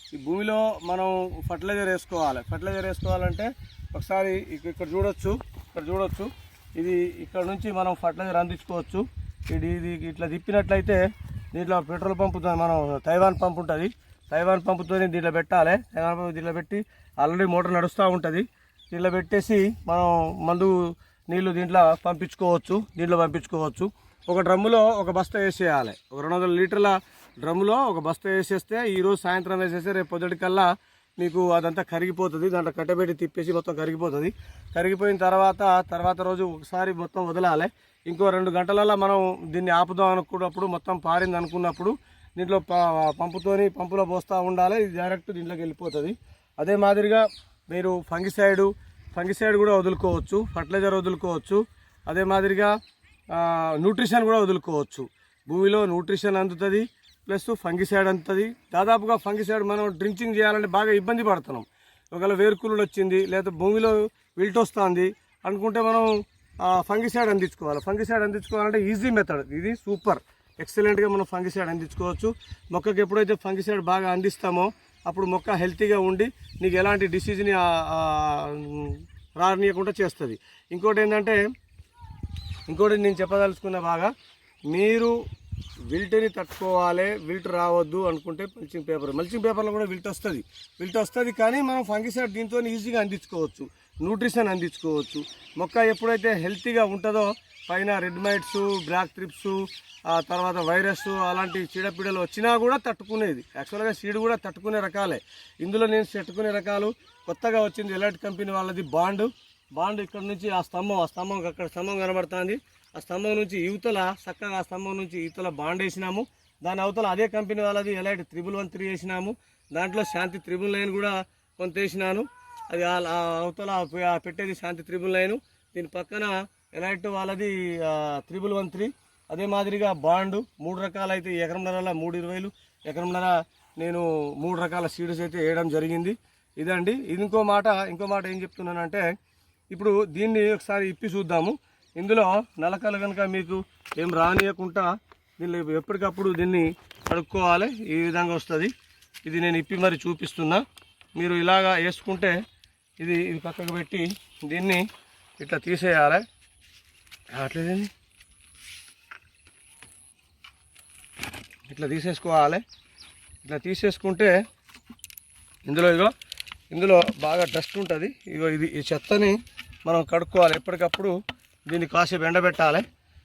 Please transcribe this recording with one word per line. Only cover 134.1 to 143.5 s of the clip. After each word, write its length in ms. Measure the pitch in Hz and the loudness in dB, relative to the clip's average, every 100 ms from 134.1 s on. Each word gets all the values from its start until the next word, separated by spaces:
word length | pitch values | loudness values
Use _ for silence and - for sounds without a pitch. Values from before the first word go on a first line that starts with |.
| 156 147 143 | -2 -4 -4
మూడు 240 | 165 175 | -4 -2
రకాల 260 | 170 175 165 | -4 -2 -4
సీడ్స్ 320 | - 170 165 | -4 -6 -6
అయితే 180 | 175 170 | -6 -2
వేయడం 320 | 156 165 165 | 0 0 0
జరిగింది. 480 | 156 160 165 180 233 _ _ _ - | 0 -2 -2 -4 -6 _ _ _ -8
ఇదండి. 340 | 160 180 180 | -4 -2 0
ఇది 300 | 262 214 180 | -2 -4 -4
ఇంకో 200 | 202 220 | 0 2
మాట, 220 | 208 202 214 | 4 4 4
ఇంకో 400 | 190 190 170 196 | 2 -2 -6 -4
మాట 220 | 196 185 | -4 -4
ఏం 140 | 185 | -8
చెప్తున్నానంటే, 760 | 185 - 180 170 165 202 170 202 _ _ _ _ - | -10 -10 -8 -6 -4 -2 -2 -2 _ _ _ _ -16
ఇప్పుడు 340 | 180 208 202 196 | -2 2 2 2
దీన్ని 460 | 156 220 220 208 | 0 0 4 2
ఒకసారి 380 | 208 - 202 190 | 2 -2 -2 -2
ఇప్పి 180 | - 214 | -4 -4
చూద్దాము. 500 | 196 170 170 180 285 _ _ _ 170 | -4 0 0 0 -2 _ _ _ -4
ఇందులో 460 | 196 220 185 202 - - | 2 4 6 4 0 -4
నలకలు 380 | 170 190 214 202 | -2 -2 -2 -2
కనుక 220 | 202 190 | -4 -2
మీకు 440 | 190 190 170 | -2 -2 -4